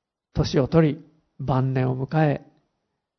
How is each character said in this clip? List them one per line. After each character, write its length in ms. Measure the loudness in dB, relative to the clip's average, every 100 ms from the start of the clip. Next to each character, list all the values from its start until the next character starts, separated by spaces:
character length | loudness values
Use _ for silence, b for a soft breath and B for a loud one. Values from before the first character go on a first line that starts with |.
| _ _ _
年 280 | -4 0 0
を 80 | 2
取 280 | 4 2 0
り、 80 | -10 _ _ -10
晩 340 | -4 -2 0
年 160 | 0 -2
を 160 | -4 -4
迎 180 | 0
え、 220 | 0 -2 -8 _ _ _ _ _ _